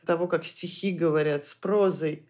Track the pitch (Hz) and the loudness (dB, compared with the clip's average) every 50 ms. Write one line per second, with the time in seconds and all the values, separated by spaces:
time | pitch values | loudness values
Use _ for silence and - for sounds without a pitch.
0 | - - 175 165 180 175 175 160 - - - - 180 170 - - 190 202 180 160 | -2 0 0 0 0 0 0 -2 -2 -6 -12 -10 -10 -10 -10 -4 -4 -4 0 2
1 | 170 160 151 156 151 151 143 143 - - - _ - 190 208 208 196 185 156 139 | 2 2 4 4 2 2 0 -2 -4 -8 -18 _ -2 0 4 4 4 4 2 0
2 | 156 151 151 - - | -2 -4 -4 -6 -12